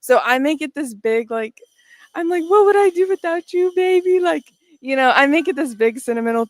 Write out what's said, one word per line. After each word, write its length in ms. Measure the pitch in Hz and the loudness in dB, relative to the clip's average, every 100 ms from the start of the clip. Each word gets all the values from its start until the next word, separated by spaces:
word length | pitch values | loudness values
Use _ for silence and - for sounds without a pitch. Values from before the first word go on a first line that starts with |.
So 200 | - 247 | 2 0
I 140 | - 254 | 2 0
make 240 | 277 311 | 0 -2
it 120 | 302 | -6
this 200 | - 285 | -8 -10
big, 360 | 214 226 226 226 | -6 -4 -2 -4
like, 300 | 226 220 _ _ _ _ _ _ | -8 -8 _ _ _ _ _ _
I'm 140 | - 339 | -8 -4
like, 160 | 359 | -4
What 200 | 330 403 403 | 2 4 4
would 100 | 403 | 4
I 140 | 403 | 2
do 180 | 349 381 | 2 -2
without 440 | 381 349 339 339 | -2 -4 -6 -4
you, 200 | 349 359 359 | -2 -2 0
baby? 440 | 370 370 359 370 | 2 2 2 0
Like, 240 | 349 320 - _ _ 311 | 0 -2 -6 _ _ _
you 160 | 254 269 | -6 0
know, 160 | 254 | 2
I 120 | 247 277 | 4 4
make 220 | 302 330 | 2 0
it 80 | 285 | -4
this 180 | 311 | -6
big 240 | 220 226 233 | -2 -2 -2
sentimental 460 | - 233 226 233 | -6 -4 -2 -2